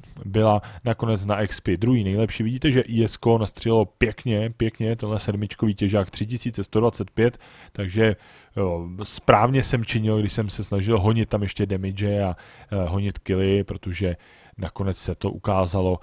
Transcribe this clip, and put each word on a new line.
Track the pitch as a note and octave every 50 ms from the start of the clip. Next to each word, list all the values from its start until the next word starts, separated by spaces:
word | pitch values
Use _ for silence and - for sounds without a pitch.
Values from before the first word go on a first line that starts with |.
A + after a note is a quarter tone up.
| - - - - -
byla | G2+ F#2+ A2 A2 G#2+ G#2 G#2 - - - - -
nakonec | A#2+ A2+ - A#2+ A2+ A2 G2 G2
na | G2+ G#2
expy | G2+ G#2+ G2 - - - G#2+ F2+
druhý | F2+ A2+ B2 C3 A#2 G2+
nejlepší. | F#2+ G2 G#2+ A2+ G#2 - -
Vidíte, | A2 A2+ B2+ B2+ - D#3
že | B2 B2+
I | A#2+ - A#2 A2+ A2+ G#2
S | -
ko | - - A#2 A#2 A2+
nastřílelo | G#2+ - - - - A2+ A2+ A2 G#2
pěkně, | - _ - A#2+ G#2+ G#2 - - A#2+ G#2+ G#2 A2 A2+ A2+
pěkně, | - A#2 A2 - - A2+ A2 A#2
tenhle | - A2 G#2 G#2+ G2+
sedmičkový | - - G2+ G2+ G#2 G2+ - - A2+ G#2+ G2+
těžák | - G#2+ F#2+ G#2+ G#2 F#2 -
tři | - - G#2+
tisíce | A2 B2+ A#2 - A2+ A2 G2+ F#2+
sto | - - A2
dvacet | A#2 A2+ - - G2+ -
pět, | _ - A2+ B2 - - - - - - - -
takže, | - - G2+ F2+ F2+ A2 A2 A2 G2+ - - - - - - _ -
jo, | G#2 G2 F2+ E2+ E2+ E2+ F2 F2+ G2+
správně | G#2 - - - - - A#2 G#2 A#2 B2 C3+ C3+ -
jsem | - C3 A#2+ A2
činil, | - - A2+ G#2+ G#2+ G#2+ G#2+
když | G#2 G2
jsem | - A#2 G#2+ G2
se | - - G2+
snažil | - G#2 G2 F#2+ A2 A2+ G2+
honit | F#2 G#2+ A2+ A2+ G#2+ -
tam | - G#2
ještě | G2+ F#2+ - - G#2
damage | G2 G2 F#2+ F#2+ F#2+ G2 G2 G#2 G2+ G2+ G2+
a, | G2+ F#2 F2+ - - - - - - -
eh, | G#2 G2 F2+ E2
honit | F#2 G2 G2+ G2 - -
killy, | - - F#2+ F#2 F#2+ G2 G2 G2+ F#2+
protože | - - - - F#2+ F2 E2+ G2+ F2 E2+ - - - - - - - _ -
nakonec | F2+ - - - G2 G2 F#2 -
se | - - F2
to | - - G2
ukázalo | - F#2 - G#2+ G2 F#2+ F#2 F2 F#2 G2 F#2 F#2 F2+ E2+